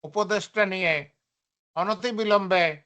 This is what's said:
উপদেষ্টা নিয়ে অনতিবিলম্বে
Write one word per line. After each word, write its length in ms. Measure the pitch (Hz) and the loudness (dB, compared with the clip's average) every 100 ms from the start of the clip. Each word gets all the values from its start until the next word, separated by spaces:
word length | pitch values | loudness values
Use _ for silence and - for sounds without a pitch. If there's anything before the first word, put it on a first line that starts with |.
উপদেষ্টা 600 | 151 208 202 208 - 214 202 | -6 -2 0 0 -2 0 0
নিয়ে 280 | 190 180 156 139 _ _ _ _ _ _ - | 0 0 -2 -4 _ _ _ _ _ _ -6
অনতিবিলম্বে 880 | 185 214 247 214 214 208 190 185 165 151 | -4 -2 -4 -4 2 2 4 2 2 -2